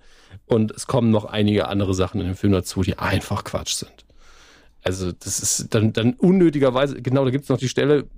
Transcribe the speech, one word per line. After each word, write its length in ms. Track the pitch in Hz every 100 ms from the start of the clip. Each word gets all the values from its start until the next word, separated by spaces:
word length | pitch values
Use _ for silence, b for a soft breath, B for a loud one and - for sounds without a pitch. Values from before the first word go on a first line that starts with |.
| b b b b -
Und 240 | 113 107
es 160 | - -
kommen 240 | 120 117
noch 160 | 107 -
einige 420 | 107 104 104 69
andere 240 | 101 98
Sachen 280 | 92 90 95
in 80 | 87
dem 80 | 92
Film 160 | 104
dazu, 300 | 92 - 95
die 160 | 90 -
einfach 460 | - 92 - 101
Quatsch 300 | - - -
sind. 160 | - - _ _ b b b b b b b
Also 280 | 92 92 92
das 300 | 85 98 -
ist 340 | - - -
dann, 180 | 113 107
dann 200 | 113 113
unnötigerweise, 880 | 123 175 190 165 147 131 127 143 127
genau, 220 | 127 135
da 80 | 131
gibt's 160 | 135 -
noch 100 | 131
die 100 | 127
Stelle, 400 | - 135 147 -